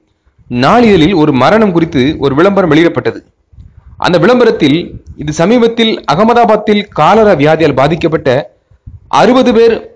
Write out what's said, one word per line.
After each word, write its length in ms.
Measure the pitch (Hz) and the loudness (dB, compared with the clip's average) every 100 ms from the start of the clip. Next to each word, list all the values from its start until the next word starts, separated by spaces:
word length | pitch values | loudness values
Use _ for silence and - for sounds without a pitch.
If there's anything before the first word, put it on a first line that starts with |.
| _ _ _ _ - | _ _ _ _ -8
நாளிதழில் 680 | 123 135 226 233 190 156 170 | -2 0 2 2 2 2 0
ஒரு 160 | 151 | 0
மரணம் 400 | 127 135 214 214 | 0 2 2 0
குறித்து 440 | 170 160 139 131 156 | -2 -2 -2 -2 -2
ஒரு 160 | 139 135 | -2 0
விளம்பரம் 360 | 202 196 180 | 0 0 0
வெளியிடப்பட்டது. 520 | 147 170 131 113 104 - _ _ - - _ - - | 2 0 -2 -6 -8 -14 _ _ -20 -20 _ -20 -6
அந்த 200 | 139 175 | -2 0
விளம்பரத்தில், 880 | 175 247 226 - 143 160 - - - - | 2 2 2 0 0 -2 -4 -14 -20 -14
"இது 180 | 151 | -8
சமீபத்தில் 720 | 151 175 247 226 233 226 - - | -2 0 2 0 0 -2 -4 -4
அகமதாபாத்தில் 760 | 151 220 240 226 214 - 208 202 - | 0 0 2 2 0 0 -2 -2 -2
காலரா 400 | 156 214 208 170 | 2 2 2 2
வியாதியால் 400 | 151 156 160 131 | 0 0 0 0
பாதிக்கப்பட்ட 800 | 143 165 170 156 139 123 - _ _ _ - - - | -2 -2 -4 -2 -2 -2 -4 _ _ _ -20 -20 -4
அறுபது 460 | - 196 254 254 | 0 2 2 2
பேர் 360 | 226 233 214 - | 2 2 0 -8